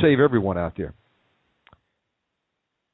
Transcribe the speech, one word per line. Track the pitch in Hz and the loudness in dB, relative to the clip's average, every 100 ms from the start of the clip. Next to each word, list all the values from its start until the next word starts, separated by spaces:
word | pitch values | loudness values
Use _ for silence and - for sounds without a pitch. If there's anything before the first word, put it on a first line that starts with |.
save | 156 131 | 2 2
everyone | 143 120 95 87 | 2 2 -2 -4
out | 85 - | -6 -8
there | 78 - _ _ _ _ _ _ _ _ _ _ _ _ _ _ _ _ _ _ _ | -10 -12 _ _ _ _ _ _ _ _ _ _ _ _ _ _ _ _ _ _ _